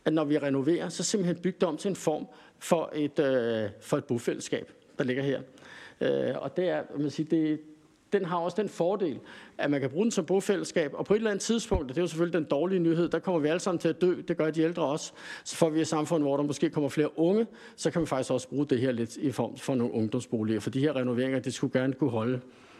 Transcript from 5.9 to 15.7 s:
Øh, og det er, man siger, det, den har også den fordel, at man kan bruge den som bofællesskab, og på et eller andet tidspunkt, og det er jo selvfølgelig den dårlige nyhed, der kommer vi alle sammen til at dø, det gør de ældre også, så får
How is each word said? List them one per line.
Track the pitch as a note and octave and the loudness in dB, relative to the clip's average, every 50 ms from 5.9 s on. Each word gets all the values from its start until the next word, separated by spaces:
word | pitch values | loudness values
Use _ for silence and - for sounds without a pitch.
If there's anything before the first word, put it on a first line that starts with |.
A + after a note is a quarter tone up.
| - - | -8 -4
Øh, | C3+ C3+ C#3 C#3 C3 A#2+ C3 C#3+ - | -2 0 0 0 0 -2 -2 -4 -6
og | C#3+ - | -6 -4
det | F3+ F#3 F3 | -2 -2 0
er, | D#3 D3+ - - - C#3+ | 0 -2 -4 -6 -6 -4
man | D3+ C#3+ | -4 -4
siger, | - - D#3 - | -2 -4 -2 0
det, | E3+ D#3+ D#3 D#3 D#3 D3+ - - - - _ _ _ _ _ - - | 2 2 2 2 0 -2 -4 -14 -20 -20 _ _ _ _ _ -2 -2
den | G3 F#3+ | -2 0
har | D#3+ F3+ F3 | 0 -2 -2
også | E3 F3+ F3 A3 | -2 -2 -2 -2
den | G#3 F#3 | -4 -4
fordel, | - - E3 F3 G#3 G3+ G3+ D#3 A2+ - - - - - - - - - | 0 0 0 2 2 0 0 -2 -2 -4 -10 -16 -20 -20 -20 -18 -8 -4
at | - C#3+ | 0 0
man | C#3+ C#3 | 0 0
kan | C3+ C3 | 0 -2
bruge | C3 E3 G#3+ | 0 0 0
den | A#3 | 0
som | - G3+ D#3+ | 2 0 0
bofællesskab, | C#3+ F3+ F#3+ F3+ - G3+ E3 D#3+ - - F3+ D#3+ C#3+ - | 2 0 0 2 2 0 0 0 -2 0 0 0 0 -2
og | - D#3 | -6 0
på | - G3 | 2 2
et | A3 | 2
eller | A3+ A3 | 2 0
andet | G3+ G3 - | -2 -2 0
tidspunkt, | - A3+ A3+ - - G3+ F3+ D3 | 0 0 0 2 0 0 0 0
og | B2 | -2
det | B2+ | -2
er | E3 F3+ | -2 -2
jo | |
selvfølgelig | E3+ D#3+ D#3+ F3 E3+ E3 F3 | 0 0 0 0 2 2 -2
den | D3+ | 0
dårlige | - D3+ C#3 D#3+ F#3+ F#3+ F#3 | 0 0 0 2 2 2 2
nyhed, | E3+ E3 E3 E3 F3 D#3 | 4 4 4 4 2 2
der | - E3 | 0 -2
kommer | - F#3+ F3+ D#3+ | 0 0 0 2
vi | C#3+ D3 | 2 2
alle | E3 F#3 | 0 0
sammen | - G3+ F3 D#3+ | 0 -2 -2 2
til | - E3 | 2 0
at | D#3 - | 2 4
dø, | F3+ F3+ E3+ - - - | 2 2 2 2 -2 -4
det | E3+ | 0
gør | - D#3 D#3 | 0 0 0
de | D3+ D#3+ D#3+ | 2 2 2
ældre | E3 F3 F3 D#3 | 2 2 0 0
også, | C3+ D3 D#3+ - - - - - - - - - | 0 0 -2 -4 -8 -14 -16 -16 -16 -16 -14 -12
så | - - | -10 0
får | - E3+ D#3+ | 2 2 2